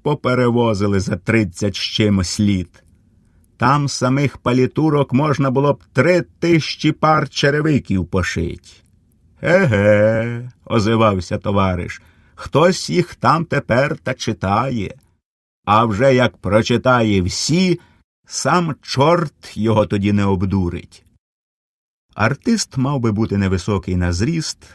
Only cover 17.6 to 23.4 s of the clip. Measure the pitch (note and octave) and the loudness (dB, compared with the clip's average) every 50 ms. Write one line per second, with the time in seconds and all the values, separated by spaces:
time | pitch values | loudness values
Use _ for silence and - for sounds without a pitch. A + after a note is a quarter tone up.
17.6 | F#3+ F3+ E3 - - _ _ _ _ _ _ _ _ _ - - - C3+ D#3+ F3+ | 2 2 0 -2 -4 _ _ _ _ _ _ _ _ _ -12 -6 -2 0 0 0
18.6 | F3 D#3+ B2+ - _ - - C3 C#3+ D#3 F3 F3+ E3+ C#3+ - _ - - - G#2+ | 0 -2 -6 -8 _ -6 0 2 4 4 4 4 0 -4 -6 _ -20 -14 -8 -2
19.6 | G#2+ A2 A2 G#2+ G#2 - G#2+ G#2 F#2+ G2+ G#2 G2+ G2+ G2 G2 F2+ G2+ F#2+ G2+ G2 | 0 2 2 2 2 0 0 0 0 2 2 2 2 0 0 0 -2 -2 0 -2
20.6 | F2+ E2+ - - - - - - _ _ _ _ _ _ _ _ _ _ _ _ | -2 -2 -4 -8 -12 -16 -20 -20 _ _ _ _ _ _ _ _ _ _ _ _
21.6 | _ _ _ _ _ _ _ _ _ _ _ - G#2 A#2 C#3+ - _ - A3+ G#3 | _ _ _ _ _ _ _ _ _ _ _ -2 -2 -2 -2 -2 _ -2 0 0
22.6 | - - - C3+ B2+ C3+ D3 C3+ A#2 A2+ G#2 G#2 A2+ - G2+ G2 | -2 -4 -4 -4 -2 -2 -2 0 0 0 0 0 0 0 0 0